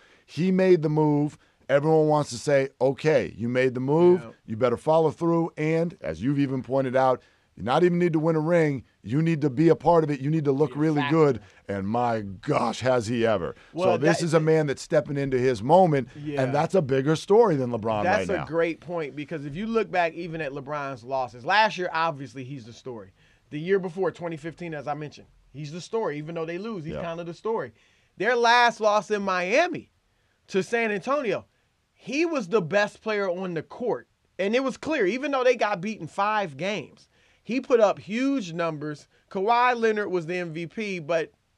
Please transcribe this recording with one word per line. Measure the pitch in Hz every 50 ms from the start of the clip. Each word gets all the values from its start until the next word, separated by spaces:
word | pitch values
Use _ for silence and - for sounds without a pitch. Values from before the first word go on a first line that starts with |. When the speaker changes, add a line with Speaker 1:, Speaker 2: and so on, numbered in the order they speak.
| _ _ _ _ _
Speaker 1:
He | _ - 143 175 190
made | 185 185 185 185 180 170 151
the | 156
move. | 151 151 156 151 147 143 147 151 - - _ _ _ _ _ -
Everyone | 135 143 143 156 160 156 156 151
wants | 151 151 143 -
to | 120 113
say, | - 147 143 135 135 135 - _
"Okay, | 123 135 139 - - 156 156 127 95 78 80 87
you | 113 120
made | 123 127 127 131 120
the | 127
move. | 127 135 147 160 175 175 180 175 123
Speaker 2:
Yeah. | 113 - _ _
Speaker 1:
You | - 110 107
better | 127 123 120 -
follow | - 156 160 165 160 151
through." | - - 170 170 170 165 165 170 - -
And, | 156 160 160 160 170 175 - -
as | - 73 82 80
you've | 101 135 147 139
even | 143 127 135 131 113
pointed | 113 131 135 135 127 120
out, | 131 131 131 127 120 - _ _ _ _ _ _
you | - 90
not | 113 131 160 180
even | 180 175 175
need | 175 175 151
to | 160
win | 151 165 165
a | 156
ring. | 151 160 175 170 160 151 139 123 - _ _ _ -
You | 95 120 151
need | 165 165 165 143
to | 143 143
be | 123 135 165 165
a | 156
part | - - 160 170 165 160
of | 143
it. | 147 131
You | 131 147
need | 156 160 143
to | 143
look | 135 135 156 131
Speaker 2:
Yeah, | 127 143
Speaker 1:
really | 151 160 156 147
Speaker 2:
exactly. | 147 143 156 165
Speaker 1:
good. | 156 143 127 104 - - _ - _ -
And | 101 98 95 98
my | 113 120 123 120 117 113
gosh, | 104 98 95 90 - 143 139 123 117 117 107 -
has | 113 131 127 123 107 107
he | 127 117 113
ever. | 113 107 95 82 69 67 - - - -
Speaker 2:
Well, | 156 180 185 -
Speaker 1:
So | -
this | 139 165 170 -
Speaker 2:
that | 175
Speaker 1:
is | 165 156
a | 160
man | 156 160 160 160 151 143
that's | 127 -
stepping | - - 170 151 - - 143 143
into | 139 139 131 123
his | 123 131 127 104
moment, | 104 135 160 185 190 165 147 139 120 - - 151
Speaker 2:
Yeah. | 147 151 143 143
Speaker 1:
and | 131 131 139
that's | 143 165 165 -
a | 190
bigger | 156 123 135 135 131 147 160
story | 147 - - 196 226 240 208 160
than | 135 127 120
LeBron | 120 113 101 113 110 104 104
Speaker 2:
That's | - 202 214 190 175
Speaker 1:
right | 190 165
Speaker 2:
a |
Speaker 1:
now. | 135
Speaker 2:
great | 123 151 165 165 170 156 -
point, | - 156 180 170 156 135 131
because | 143 147 - 175 151 139
if | 147 139
you | 170 220 220
look | 226 226 208 165
back | 165 180 170 165 160
even | 165 175 170 160 165
at | 156 135 135
LeBron's | 143 131 135 151 147 139 139 139 117 110
losses, | 123 135 131 127 117 - 123 117
last | 156 190 214 220 208 147 175
year, | 180 175 160
obviously, | 160 165 170 156 135 139 117 110 135 131
he's | 123 143 135 110
the | 120 110
story. | - _ - 120 110 95 92 _ _ _ _ _ _ _ _
The | 147 151
year | 160 180 196 196
before, | 180 190 156 190 185 160
twenty | - - 175 170 165 147
fifteen, | 160 165 151 - 175 170 160
as | 147 127 143
I | 143
mentioned, | 147 151 139 - - 98 _ _ _ _ _ -
he's | 135 151 143
the | 156 180
story. | - - - 226 220 175 147 147
Even | 151 156 170
though | 165 160
they | 160 170 175
lose, | 202 233 226 180 147
he's | 156 151
Speaker 1:
Yeah. | 147 -
Speaker 2:
kind | 170 165 170
of | 175
the | 170 165
story. | - - 220 226 202 143 117 - _ _ _ _ _ _ _ _ -
Their | 180 233 254
last | 240 233 233 240 247 240 233 226 220
loss | 214 214 214 214 - -
in | 208 208
Miami | 196 196 185 180 180 180 220 294 339 359 311 127 - - _ _ _ _ _ _ _ _ _ _ _ _
to | - 190 185
San | - 233 233 233 220
Antonio, | 208 190 156 247 277 302 269 208 165 120 98 _ _ _ _ _ _ _ _ _ _
he | _ - 175 254 294 339
was | 330 320 294 208 165
the | 214 220
best | 175 143 190 202 208 202 - -
player | _ 220 214 202 196 190
on | 170 185 190 185 170
the | 156 -
court. | - - - 240 226 165 120 113 _ _ _ _ _ _ -
And | 185 202 226
it | 254 269
was | 262 - -
clear, | - 269 320 285 202
even | 175 220 254 277 302
though | 277 262 247
they | 254 254
got | 247 233 208 208 180
beaten | 165 220 220 - 170 147
five | - - 202 208 214 214 196 165 135 131
games, | 170 196 214 175 123 - - _ _ _ _ _ _ _ _ _ _
he | - 220 269
put | - - 262 226
up | 214 190 165 151
huge | - 165 208 240 262 277 277 269 196 170 160
numbers. | 175 170 165 156 143 147 151 151 - - _ _ _ _ _
Kawhi | - 190 190 220 233 240 247 247 254 240
Leonard | 226 220 214 208 208 196
was | 180 180 160
the | 156 180 180
M | 180 170 151
V | 165 170
P, | 156 - - 214 202 190 175
but | 151 147 170 165 151 143 _ _ _ _ _